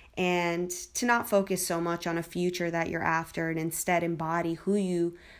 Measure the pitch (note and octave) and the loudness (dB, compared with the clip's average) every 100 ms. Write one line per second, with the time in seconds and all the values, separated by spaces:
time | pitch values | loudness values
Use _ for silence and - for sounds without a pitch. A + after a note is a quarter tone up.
0 | - - F3+ F3 E3+ E3+ F3+ - - - | -14 -2 2 2 2 0 -2 -6 -6 -2
1 | A#3+ A#3+ A#3+ G3+ G3 F#3 - E3+ E3+ F3 | 2 2 4 2 2 -2 0 0 0 -2
2 | F3 E3 E3+ F3 F3+ F3 E3+ E3+ E3 E3 | -2 -2 -4 0 0 0 -2 -2 -2 -2
3 | E3 E3 E3 - E3 D#3+ D#3+ D#3+ - F3 | 0 0 -2 -4 -2 -2 -2 -2 0 2
4 | E3+ D#3+ D#3+ E3+ E3+ E3 - G3+ F#3 F3 | 2 -2 -2 0 0 -2 0 2 2 2
5 | E3+ F3 - | 0 -2 -18